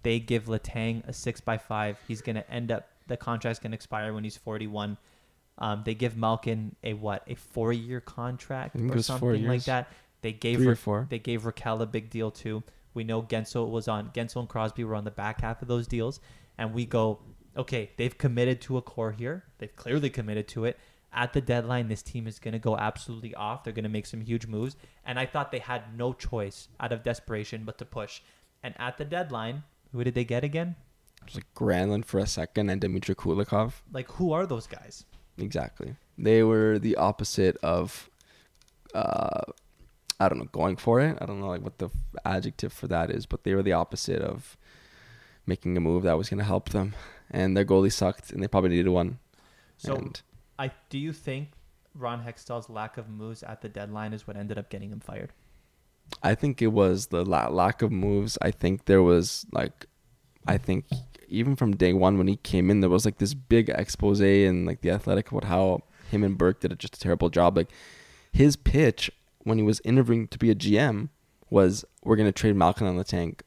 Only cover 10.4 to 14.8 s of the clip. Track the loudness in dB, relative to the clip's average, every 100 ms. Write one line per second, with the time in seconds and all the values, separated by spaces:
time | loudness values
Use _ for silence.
10.4 | -2 2 4 2 0 -2 -2 -8 -6 -6
11.4 | -6 -8 -6 -4 -4 -6 -8 -6 -6 -6
12.4 | -8 -8 -10 -20 _ -10 -4 -4 -2 -6
13.4 | -4 -4 -4 -4 -4 -6 -6 -8 -8 -8
14.4 | -8 -4 -6 -4